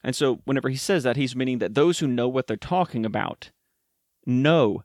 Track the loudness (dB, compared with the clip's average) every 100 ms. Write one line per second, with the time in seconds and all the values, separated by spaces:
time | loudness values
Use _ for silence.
0 | -6 0 0 0 -2 -2 -2 -4 0 0
1 | 2 0 -2 -2 -2 -2 0 2 2 2
2 | 0 0 0 -2 -4 -8 -2 0 0 -2
3 | -2 -2 -4 -6 -16 _ _ _ _ _
4 | _ _ -2 2 4 4 4 0